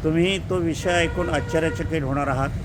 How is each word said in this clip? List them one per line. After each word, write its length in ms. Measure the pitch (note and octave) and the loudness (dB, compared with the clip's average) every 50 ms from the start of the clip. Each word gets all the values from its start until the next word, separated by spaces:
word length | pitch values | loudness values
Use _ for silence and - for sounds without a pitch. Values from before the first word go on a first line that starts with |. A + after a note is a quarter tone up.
| - | 0
तुम्ही 340 | D#3 D#3 E3 E3+ F#3 G3 F#3 - D#3+ | 2 2 4 4 2 2 0 -2 -2
तो 80 | F3+ F#3 | -2 0
विषय 340 | E3+ E3 D3+ - - F#3+ F3 | 0 0 -2 -2 0 0 2
ऐकून 360 | F3 E3+ D#3+ D#3+ F3 F3+ E3+ | 2 2 2 0 -2 -2 0
आश्चर्यचकित 720 | E3 D3 C3+ - - D#3+ D#3 D#3+ D#3 - D#3+ - - D#3+ C#3+ | 0 -2 -2 0 0 0 0 0 -2 -2 -4 -2 -2 -2 0
होणार 240 | C3 C3+ C#3 C#3+ C#3 | 0 0 0 0 0
आहात. 220 | C3+ B2+ C3+ C#3+ - - - | 0 0 0 -2 -2 -4 -6